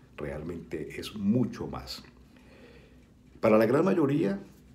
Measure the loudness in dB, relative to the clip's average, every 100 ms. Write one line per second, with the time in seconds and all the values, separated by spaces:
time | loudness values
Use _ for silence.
0 | -20 -12 -8 -8 -10 -10 -10 -10 -10 -10
1 | -10 -2 0 2 0 -4 -10 -10 -12 -14
2 | -18 -20 -20 -20 -20 -20 -20 -20 -20 -20
3 | -20 -20 -20 0 4 6 6 4 4 2
4 | 2 2 0 -2 -8 -20 -20